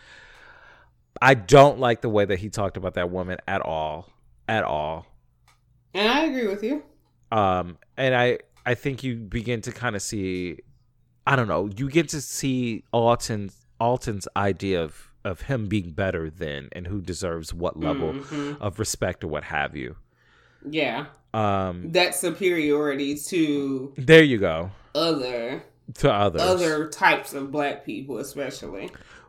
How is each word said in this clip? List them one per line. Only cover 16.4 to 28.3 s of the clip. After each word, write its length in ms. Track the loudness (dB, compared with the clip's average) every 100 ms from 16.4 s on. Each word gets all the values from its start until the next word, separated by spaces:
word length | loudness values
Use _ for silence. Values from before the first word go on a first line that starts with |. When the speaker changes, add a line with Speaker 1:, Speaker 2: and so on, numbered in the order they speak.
| -8 -8 -10
Speaker 1:
and 120 | -12 -8
who 140 | -8
deserves 520 | -8 -6 -6 -6 -8
what 260 | -6 -4 -4
level 340 | -4 -2 -4
Speaker 2:
Mm-hmm. 480 | -6 -8 -6 -6 -6
Speaker 1:
of 160 | -6 -4
respect 440 | -6 -4 -4 -4
or 40 | -6
what 180 | -6 -6
have 300 | -4 -4 -6
you. 200 | -10 -12 -20 _ _ _ _ _ -8
Speaker 2:
Yeah. 360 | -2 -2 -2 -8 -14 _
Speaker 1:
Um, 580 | -2 0 0 -2 -6 -2
Speaker 2:
That 200 | 2 2 0
superiority 1000 | -4 0 0 2 2 2 0 -2 -2 -4 -4
to 640 | 0 2 0 -2 -4 -6 -2
Speaker 1:
There 260 | 8 10
you 140 | 10 6
go. 340 | 2 0 -4 -10 -8
Speaker 2:
other 680 | -2 0 0 -2 -4 -4 -8 -12 _ -18 -2
Speaker 1:
To 120 | 2
others. 280 | 4 2 2
Speaker 2:
other 480 | 2 2 2 0 -4
types 440 | 2 2 2 -2
of 180 | -8 -6
black 340 | -2 -2 -4 -8
people, 320 | -10 -8 -8
especially. 720 | -8